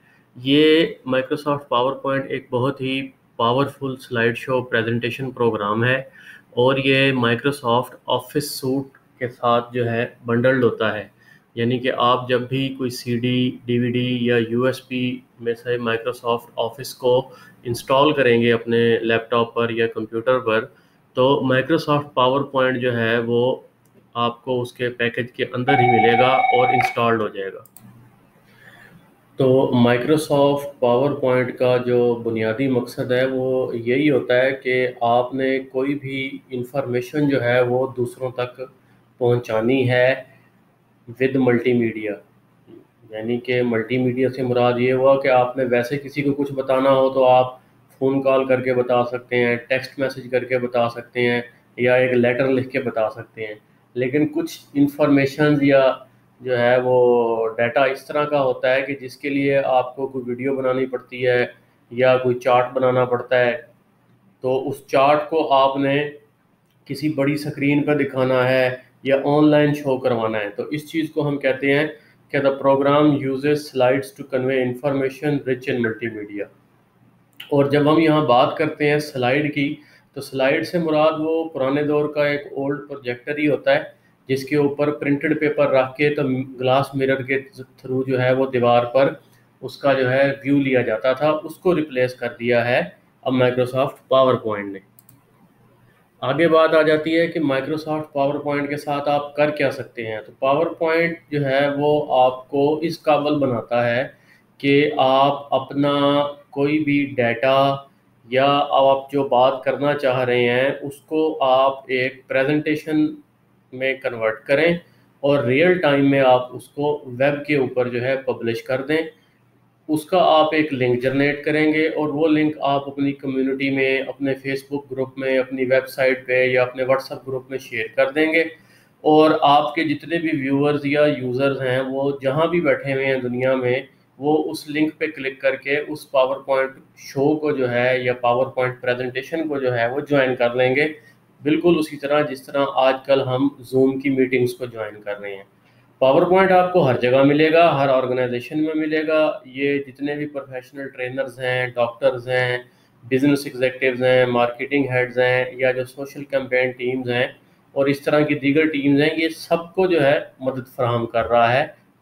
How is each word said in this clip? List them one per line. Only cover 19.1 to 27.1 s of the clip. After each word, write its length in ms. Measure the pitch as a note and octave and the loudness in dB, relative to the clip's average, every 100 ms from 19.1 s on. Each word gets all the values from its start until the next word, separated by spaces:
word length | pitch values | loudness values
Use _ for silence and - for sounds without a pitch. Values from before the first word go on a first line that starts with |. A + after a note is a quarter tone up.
| A2+ A#2 A#2+ A#2 | -2 0 -2 0
पर 240 | A#2 A#2 | -2 -2
या 140 | A2+ A2+ | 0 -2
computer 520 | A2+ A2 A2+ A2+ B2+ | -4 -8 -4 0 0
पर, 220 | A2+ A2 B2+ - _ _ _ - | 2 -2 -2 -12 _ _ _ 0
तो 320 | B2+ C#3 C3 | 2 2 2
Microsoft 540 | C3 C3 D#3+ D3+ D3 D3 - | 0 2 -2 0 -2 -2 0
PowerPoint 540 | B2+ C#3 C3+ C3 C3 | 2 0 -2 0 0
जो 200 | B2+ B2 | 0 -2
है 280 | A#2 A2+ A#2 | 0 0 0
वो 480 | A#2 A#2+ B2 - - _ _ _ _ A#2 | 0 0 0 -2 -8 _ _ _ _ -4
आपको 440 | A#2 - - B2+ | -4 -4 -6 -4
उसके 280 | B2 - B2 | -6 -6 -8
package 420 | B2 A#2 B2 A#2+ | -2 -4 -4 -8
के 140 | - | -6
अंदर 360 | B2 B2 B2+ C3+ | -6 -4 0 2
ही 100 | - | 4
मिलेगा 460 | - A#2 A#2 B2+ C3 B2+ | 4 4 4 4 2 2
और 200 | B2 B2+ | 2 2
installed 480 | B2+ B2 - A#2 | 2 -2 0 0